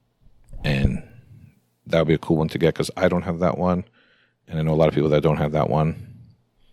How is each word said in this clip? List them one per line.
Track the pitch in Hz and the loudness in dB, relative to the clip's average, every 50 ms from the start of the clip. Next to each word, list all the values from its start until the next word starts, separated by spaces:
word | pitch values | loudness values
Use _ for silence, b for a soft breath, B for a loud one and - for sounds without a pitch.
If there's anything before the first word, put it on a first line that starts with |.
| _ _ _ _ _ - _ _ _ - - - - | _ _ _ _ _ -20 _ _ _ -18 -14 -8 -4
And | 147 147 - - - - - B B B B B B B B B B B B _ _ _ _ - | -2 -2 0 0 0 0 -2 B B B B B B B B B B B B _ _ _ _ -8
that | - 82 80 | 0 2 2
would | 78 | 4
be | 76 80 | 4 2
a | |
cool | 73 - - 85 | 0 2 0 0
one | 76 78 82 | 0 0 -2
to | - | -2
get | - 80 80 - | 0 0 0 0
'cause | - - - - | 0 -4 -6 -4
I | - 92 | 0 0
don't | 90 90 90 87 | 0 0 0 -4
have | 95 85 82 | -4 -6 -2
that | 90 85 - | -2 -2 -2
one. | - 90 90 90 90 95 - b b b b b b b b b b _ | 0 -2 0 -2 -2 -4 -8 b b b b b b b b b b _
And | - 82 80 | -10 -6 -4
I | |
know | 78 80 78 | -2 0 2
a | |
lot | 78 80 76 | 4 4 4
of | 73 | 4
people | 71 73 78 | 2 0 2
that | 73 76 73 | 2 2 2
don't | 80 76 | 2 0
have | 78 76 76 76 | 0 -2 -2 0
that | 76 - - | -2 -2 0
one. | - 78 78 80 85 - - - - - - - - _ _ _ _ _ _ _ | 0 0 0 0 -2 -6 -12 -20 -20 -20 -20 -20 -20 _ _ _ _ _ _ _